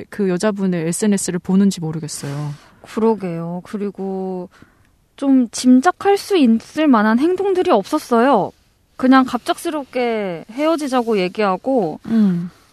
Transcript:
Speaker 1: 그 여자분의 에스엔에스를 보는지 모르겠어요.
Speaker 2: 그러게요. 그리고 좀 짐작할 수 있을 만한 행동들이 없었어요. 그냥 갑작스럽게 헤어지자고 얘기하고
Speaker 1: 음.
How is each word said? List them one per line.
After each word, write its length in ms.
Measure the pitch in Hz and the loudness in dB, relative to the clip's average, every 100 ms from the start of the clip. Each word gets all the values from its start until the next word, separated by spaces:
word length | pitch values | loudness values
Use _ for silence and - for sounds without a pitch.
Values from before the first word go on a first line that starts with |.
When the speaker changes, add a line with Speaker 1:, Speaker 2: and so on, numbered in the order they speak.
| - | -10
Speaker 1:
그 200 | - 190 | -4 -2
여자분의 580 | 180 214 202 190 175 160 | 0 -2 -2 -2 -2 -4
에스엔에스를 520 | 175 214 196 - 175 | -2 0 0 -2 -6
보는지 420 | - 190 202 185 | 0 2 2 0
모르겠어요. 680 | 160 156 151 - 143 143 147 143 _ _ | -6 -8 -10 -10 -10 -8 -8 -12 _ _
Speaker 2:
그러게요. 760 | - - 220 208 190 165 170 175 - | -10 -2 0 0 -4 -6 -6 -10 -10
그리고 840 | 202 202 190 190 190 190 185 180 _ _ _ _ _ _ - | -8 -8 -8 -8 -6 -6 -8 -12 _ _ _ _ _ _ -6
좀 320 | 277 262 233 | 2 2 2
짐작할 680 | - 254 254 349 - 403 403 | 0 4 6 4 0 2 0
수 200 | - 392 | 2 2
있을 500 | 254 226 - 302 311 | 4 2 -2 -2 2
만한 320 | 226 214 233 | 4 4 2
행동들이 500 | 320 370 392 359 339 | 2 0 0 0 2
없었어요. 840 | 349 285 302 - 233 254 233 156 - _ _ _ - | 0 0 -6 0 2 4 2 0 -8 _ _ _ -2
그냥 300 | 254 262 262 | 4 4 4
갑작스럽게 1160 | 240 - 330 339 311 254 262 240 220 196 165 - | -4 -4 -4 -4 -6 -6 -4 -2 -2 -4 -8 -10
헤어지자고 680 | 233 302 330 294 254 226 208 | -4 -2 0 0 -2 0 0
얘기하고 800 | 180 202 202 185 262 269 170 - - | 0 0 -2 0 0 0 -2 -6 -2
Speaker 1:
음. 440 | 226 208 175 175 - _ | 2 2 2 -4 -12 _